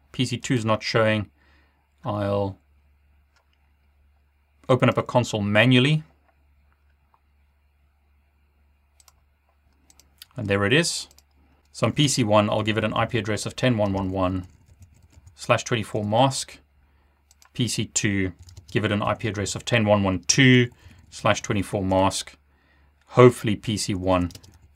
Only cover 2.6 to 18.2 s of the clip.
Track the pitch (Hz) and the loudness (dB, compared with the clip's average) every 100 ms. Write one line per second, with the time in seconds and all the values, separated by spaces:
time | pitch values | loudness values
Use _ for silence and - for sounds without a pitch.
2.6 | _ _ _ _ _ _ _ _ _ _ | _ _ _ _ _ _ _ _ _ _
3.6 | _ _ _ _ _ _ _ _ _ _ | _ _ _ _ _ _ _ _ _ _
4.6 | - 127 131 113 - 127 117 107 101 104 | -2 2 2 0 0 -2 0 -2 0 2
5.6 | 120 127 139 156 - _ _ _ _ _ | 4 4 4 0 -4 _ _ _ _ _
6.6 | _ _ _ _ _ _ _ _ _ _ | _ _ _ _ _ _ _ _ _ _
7.6 | _ _ _ _ _ _ _ _ _ _ | _ _ _ _ _ _ _ _ _ _
8.6 | _ _ _ _ _ _ _ _ _ _ | _ _ _ _ _ _ _ _ _ _
9.6 | _ _ _ _ _ _ - - 101 98 | _ _ _ _ _ _ -18 -10 -4 0
10.6 | 101 139 170 - - _ _ _ _ _ | 2 2 0 -6 -12 _ _ _ _ _
11.6 | _ - 113 123 147 135 110 107 104 110 | _ -4 -2 0 0 0 2 2 2 0
12.6 | 107 107 107 113 113 113 104 104 113 - | -2 -2 -2 -2 -2 -4 -4 -6 -6 -2
13.6 | 127 113 104 95 95 95 92 92 90 _ | 0 0 0 -2 -4 -2 -2 -4 -8 _
14.6 | _ _ - _ _ _ - - - 117 | _ _ -20 _ _ _ -20 -8 -2 -2
15.6 | - 120 101 110 104 110 135 135 - - | -2 -6 -4 -6 -2 2 2 0 -10 -16
16.6 | _ _ _ _ _ _ _ _ _ - | _ _ _ _ _ _ _ _ _ -6
17.6 | 117 - 104 - 110 98 | -4 -4 -6 -4 -2 -2